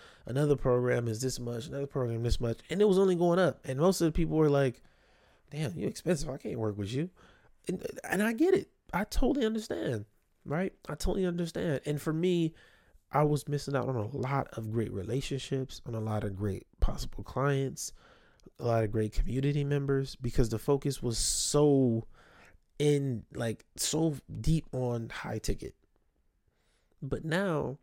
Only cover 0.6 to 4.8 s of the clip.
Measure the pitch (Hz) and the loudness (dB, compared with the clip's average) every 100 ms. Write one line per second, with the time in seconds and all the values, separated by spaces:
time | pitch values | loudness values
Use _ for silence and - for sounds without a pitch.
0.6 | 135 123 123 123 117 110 131 120 120 120 | 2 2 2 2 0 -2 -4 -4 -6 -8
1.6 | - 135 139 143 123 113 117 117 120 113 | -8 -8 -6 -4 -2 0 0 2 0 -4
2.6 | - 175 208 185 196 175 175 170 170 - | -4 2 4 6 6 4 4 4 4 2
3.6 | - 131 175 190 165 156 160 156 156 143 | -4 2 4 4 2 2 2 4 4 6
4.6 | 135 - | 2 0